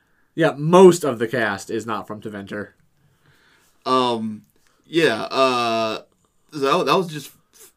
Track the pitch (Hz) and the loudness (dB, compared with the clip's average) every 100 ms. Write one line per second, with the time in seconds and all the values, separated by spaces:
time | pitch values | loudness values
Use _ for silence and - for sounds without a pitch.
0 | _ _ _ - 165 131 151 180 190 170 | _ _ _ -2 -2 -2 4 8 8 6
1 | 139 113 113 127 107 95 - 107 110 104 | 0 -4 -4 -2 -4 -6 -8 -8 -6 -8
2 | - 107 107 101 98 107 98 _ _ _ | -10 -14 -12 -14 -12 -12 -12 _ _ _
3 | _ _ _ _ _ _ _ _ 123 131 | _ _ _ _ _ _ _ _ -2 0
4 | 123 113 110 107 - _ _ _ _ 160 | 0 -2 -6 -10 -18 _ _ _ _ 0
5 | 147 110 - 131 131 123 117 113 110 104 | 2 0 -2 0 2 2 0 0 -2 -4
6 | - _ _ _ _ 151 135 175 139 175 | -12 _ _ _ _ -4 0 0 2 0
7 | 175 151 - - _ - - | -2 -8 -16 -20 _ -20 -20